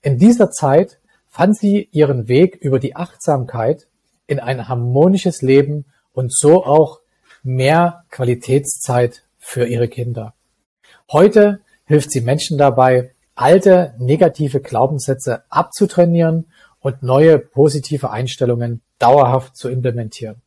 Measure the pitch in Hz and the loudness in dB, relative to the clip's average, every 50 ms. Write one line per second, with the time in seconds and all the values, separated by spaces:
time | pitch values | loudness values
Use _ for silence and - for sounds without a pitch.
0 | _ 143 135 123 170 226 233 240 208 180 - - 156 139 139 160 190 190 _ _ | _ -4 0 4 4 4 6 4 0 -2 0 -4 -2 2 2 2 0 -2 _ _
1 | _ _ _ _ _ _ _ - 170 196 214 - - 202 202 208 - _ - 151 | _ _ _ _ _ _ _ -2 0 0 0 0 0 0 0 -2 -4 _ 0 0
2 | 151 139 135 123 107 113 123 139 180 180 - _ - 143 131 127 135 - - - | 0 0 0 -4 -2 0 2 2 2 2 0 _ -4 -2 -2 -2 -4 -6 -8 -10
3 | 175 - _ _ - - 147 135 123 - - 117 110 123 160 - _ _ _ _ | -12 -12 _ _ -4 -4 -2 -2 -4 -8 -8 -6 -4 -4 -4 -6 _ _ _ _
4 | _ _ _ _ _ - 143 139 123 131 131 123 104 - 131 120 120 123 123 135 | _ _ _ _ _ -8 -8 -6 -6 -8 -8 -8 -8 -8 -6 -6 -4 -2 0 2
5 | 160 185 196 185 - 185 160 - - 127 135 139 143 139 147 151 139 _ _ _ | 2 2 2 0 -2 -4 -4 -2 0 2 4 4 2 2 -6 -10 -12 _ _ _
6 | _ _ _ 127 127 120 - - 143 147 165 180 - 139 143 156 156 156 - _ | _ _ _ -8 -6 -6 -6 0 2 4 4 4 2 2 2 2 2 0 -4 _
7 | _ _ _ _ _ _ _ _ _ 127 127 127 131 135 156 170 175 175 170 - | _ _ _ _ _ _ _ _ _ -6 -4 -2 0 2 2 2 0 0 -4 -8
8 | _ _ - - 131 120 123 120 - - 131 143 139 - - - - - 123 123 | _ _ -10 -6 -4 -4 -4 -4 -2 -2 -2 -2 -2 -4 -10 -10 -6 -4 -2 -2
9 | 123 120 - _ _ _ _ _ - - - 127 123 117 120 117 120 117 - - | -2 -2 -6 _ _ _ _ _ -18 -12 -6 -6 -4 -4 -2 -4 -4 -6 -6 -10
10 | 120 123 117 120 107 107 _ _ _ _ _ _ _ _ _ _ _ _ _ _ | -10 -8 -8 -10 -12 -16 _ _ _ _ _ _ _ _ _ _ _ _ _ _
11 | _ _ - 147 180 214 208 214 208 208 202 196 _ _ _ _ _ _ 151 151 | _ _ 2 4 4 4 6 4 4 4 0 -4 _ _ _ _ _ _ 0 0
12 | 139 - - 131 117 120 139 156 - - 160 139 143 139 120 127 127 131 127 127 | 0 -2 -6 -4 -2 -2 -2 -4 -4 -6 0 2 2 2 4 2 2 4 2 0
13 | 123 - _ _ _ _ _ - 123 139 170 190 185 202 185 180 175 139 - 123 | -2 -4 _ _ _ _ _ -2 2 4 4 4 6 4 4 4 2 -2 -8 -8
14 | 123 123 147 160 185 165 - - 151 135 131 131 127 - 123 110 127 135 151 135 | -2 -2 0 2 2 0 0 -2 -6 -4 -4 -6 -6 -4 -2 -2 -2 -2 -2 -6
15 | - - 131 131 - 135 113 - _ _ - - 175 - - - 202 190 - 180 | -4 -6 -6 -6 -4 -8 -8 -8 _ _ -4 -4 -4 -4 -2 -4 -2 0 2 2
16 | 175 170 170 170 165 160 165 165 160 _ _ _ _ _ _ _ - 139 123 - | 2 2 2 0 0 0 0 -4 -6 _ _ _ _ _ _ _ -8 -8 -8 -6
17 | 131 123 131 139 156 165 156 147 - _ _ 135 143 151 139 147 135 - 156 135 | -4 0 2 4 6 6 4 4 0 _ _ 2 2 2 2 -4 -6 -6 -8 -6
18 | - 117 110 113 131 123 - - 131 120 120 120 120 120 117 117 _ _ _ _ | -6 -8 -6 -6 -8 -8 -6 -4 -2 -2 -2 -4 -4 -8 -8 -12 _ _ _ _
19 | 120 117 135 143 135 123 127 131 127 - _ - - 123 131 131 123 127 113 120 | 2 4 4 4 4 2 0 -2 -4 -8 _ -12 -10 -8 -8 -4 -4 -4 -6 -6
20 | 113 107 - - 117 107 107 120 _ | -10 -10 -14 -14 -16 -16 -16 _ _